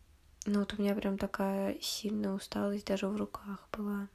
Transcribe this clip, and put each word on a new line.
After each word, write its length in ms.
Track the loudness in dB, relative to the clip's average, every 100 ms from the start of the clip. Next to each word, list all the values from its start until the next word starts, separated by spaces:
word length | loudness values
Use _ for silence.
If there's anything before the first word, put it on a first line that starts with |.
| -20 -20 -20 -8
Но 160 | 2 2
вот 140 | 2
у 80 | 2
меня 120 | 2
прям 240 | 2 2 0
такая 600 | 0 0 2 2 0 0
сильная 520 | -2 -2 -2 0 0
усталость 540 | 0 -2 0 0 0 0
даже 200 | 0 2
в 80 | 0
руках 520 | -2 -4 -8 -10 -8
была. 360 | -6 -2 -2 -4